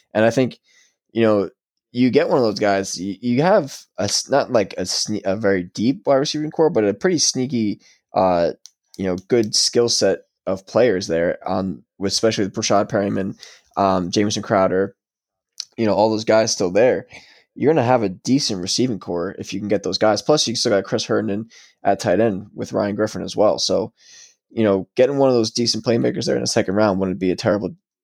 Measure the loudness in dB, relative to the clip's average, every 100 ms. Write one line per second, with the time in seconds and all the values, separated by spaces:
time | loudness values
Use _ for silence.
0 | _ 0 2 2 -2 -4 _ _ _ _
1 | _ 0 2 2 0 _ _ _ _ 0
2 | 2 4 2 2 2 0 0 0 -2 -6
3 | -8 -6 -2 0 2 2 0 -12 -16 -6
4 | -2 -2 0 -2 2 0 0 -4 -6 -4
5 | -4 -4 -4 -2 0 0 -2 -2 -2 -2
6 | 0 0 0 -4 -6 0 2 2 0 -2
7 | -4 -2 -2 -2 -4 -2 -2 -6 _ _
8 | _ 0 2 2 0 -4 -16 _ _ -8
9 | -4 -4 -2 0 0 -2 0 0 0 2
10 | 0 0 _ _ -8 -8 -2 2 2 2
11 | -2 -2 -2 -4 -4 -4 -4 -8 _ -8
12 | -4 0 0 0 -4 -4 0 0 2 -2
13 | -2 -2 -6 -8 -18 -20 _ 0 2 2
14 | 0 0 0 -2 -2 0 2 0 -2 _
15 | _ _ _ _ _ -18 -14 -2 0 2
16 | 2 0 2 2 2 0 0 4 4 2
17 | -4 -20 -20 _ _ -2 2 2 2 2
18 | 0 -4 0 0 0 -6 -4 -2 -2 -2
19 | -6 -4 -4 -8 -10 -6 -2 -2 -2 0
20 | 2 2 2 0 0 -2 0 0 0 -4
21 | -2 -2 -2 -6 -8 -16 -20 _ -2 0
22 | 2 2 2 0 -8 -12 -6 -4 -4 -2
23 | -4 -4 -6 2 2 2 0 -2 -4 _
24 | -20 -20 -20 _ _ -2 2 2 -2 2
25 | 2 4 2 4 0 -2 -2 -2 0 0
26 | 0 -2 -2 -2 0 -2 0 2 2 2
27 | -2 -2 -2 0 0 0 -2 -10 _ _